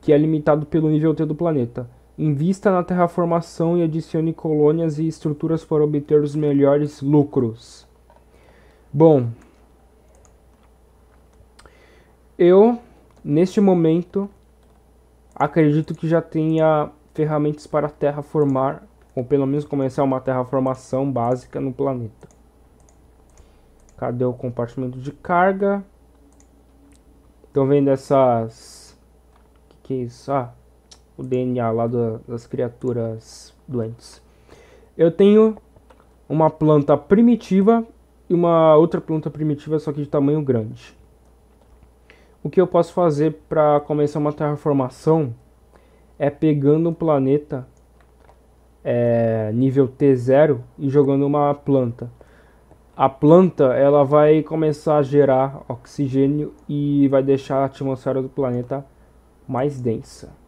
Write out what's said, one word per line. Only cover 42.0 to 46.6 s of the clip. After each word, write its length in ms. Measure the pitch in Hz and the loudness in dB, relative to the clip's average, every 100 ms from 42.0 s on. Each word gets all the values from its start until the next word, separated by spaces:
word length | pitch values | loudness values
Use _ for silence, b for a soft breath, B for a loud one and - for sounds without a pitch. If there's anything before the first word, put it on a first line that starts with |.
| b b b b | b b b b
O 80 | 151 | -6
que 100 | 143 | 0
eu 60 | 180 | 0
posso 260 | 175 170 | 0 -2
fazer 460 | - 175 143 156 151 _ | 0 0 0 -2 -4 _
pra 300 | 160 151 147 | 0 2 2
começar 400 | 147 151 147 156 | 0 -2 -2 -2
uma 140 | 147 | -4
terraformação 1000 | 147 151 147 160 143 123 - - 160 143 117 _ _ _ b b b b _ | -4 -6 -4 -2 -2 -2 -4 0 0 0 -8 _ _ _ b b b b _
é 120 | 143 | -4
pegando 580 | 143 160 147 | 0 0 2